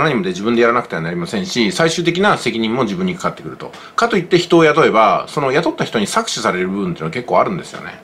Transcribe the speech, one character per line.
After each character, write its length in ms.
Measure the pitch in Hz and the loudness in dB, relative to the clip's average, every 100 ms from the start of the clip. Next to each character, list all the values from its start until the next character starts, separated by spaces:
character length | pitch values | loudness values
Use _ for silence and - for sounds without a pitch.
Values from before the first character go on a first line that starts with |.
何 100 | 156 | 2
ま 80 | 123 | 0
で 60 | 92 | -2
自 140 | 90 | -4
分 120 | 107 117 | 0 4
で 40 | |
や 80 | 117 | 4
ら 60 | |
な 80 | 120 | 2
く 80 | - | -2
て 60 | 87 | -6
は 40 | |
な 80 | 82 | -6
り 80 | 87 | -6
ま 100 | 85 | -4
せ 120 | 107 | -4
ん 80 | 92 | -4
し、 260 | 123 110 | 0 0
最 180 | - 165 | 2 0
終 140 | 165 | 0
的 160 | 170 170 | -2 2
な 160 | 208 151 | 2 0
責 220 | 127 110 | -2 -2
任 160 | 110 | -2
も 80 | 127 | 0
自 140 | 120 92 | -2 -2
分 100 | 92 | -4
に 80 | |
か 80 | 87 | -4
か 60 | 87 | -6
っ 40 | |
て 80 | - | -6
く 60 | 78 | -12
る 80 | 65 | -14
と。 160 | - - - - | -14 -16 -10 -2
か 140 | 226 | 0
と 80 | 202 | 0
い 20 | |
っ 40 | |
て 120 | 175 175 | 2 2
人 220 | - 170 | 4 6
を 60 | |
雇 200 | 156 147 | 6 6
え 60 | 123 | 4
ば、 340 | 104 110 85 - | 6 4 2 -2
そ 140 | - | -4
の 120 | 139 | 0
雇 180 | 135 320 | 0 0
っ 40 | |
た 100 | - | -2
人 160 | - 117 | -4 -2
に 60 | 98 | -2
搾 180 | 220 | -2
取 180 | 226 - | -2 -2
さ 100 | 104 | -2
れ 80 | 90 | 0
る 80 | 92 | -2
部 120 | 104 | -2
分 100 | 92 | -4
っ 20 | |
て 60 | 82 | -4
い 20 | |
う 0 | |
の 20 | 80 | -6
は 60 | |
結 140 | 123 123 | -6 0
構 140 | 90 | 0
あ 40 | |
る 60 | 123 | 2
ん 60 | 90 | -2
で 80 | |
す 80 | - | -8
よ 80 | - | -14
ね。 180 | 87 - | -14 -16